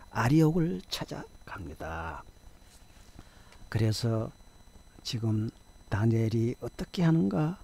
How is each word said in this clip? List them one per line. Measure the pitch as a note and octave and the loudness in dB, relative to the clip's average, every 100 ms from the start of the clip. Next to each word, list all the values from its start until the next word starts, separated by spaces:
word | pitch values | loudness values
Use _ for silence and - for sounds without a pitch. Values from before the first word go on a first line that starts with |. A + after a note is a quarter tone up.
| - | -8
아리옥을 | - A#2+ D#3 D#3 F3 E3 F#3 - | 0 4 6 6 4 0 -2 -8
찾아갑니다. | - - - A4+ - - - F#2 D2+ - E2 E2 - - - - - - - - - - - - - - - - | -10 -8 -10 -12 -16 -14 -12 -12 -10 -8 -8 -8 -10 -14 -20 -20 -20 -20 -20 -20 -20 -20 -20 -20 -20 -20 -20 -4
그래서 | A2+ A2 G#2+ A#2 A2+ A2+ - - - - - - - | 0 2 2 0 0 -4 -10 -20 -20 -20 -20 -20 -14
지금 | - A#2 A2 A2 A#2 - - - - | -8 -4 0 0 -2 -6 -18 -20 -6
다니엘이 | G2+ A2+ A2+ A2+ A2+ A#2 - | 0 2 4 2 2 0 -2
어떻게 | A#2 - F#3 - | -8 -10 -8 0
하는가 | E3 E3 F#3+ F#3+ D3+ G3 | 4 4 2 0 -2 -4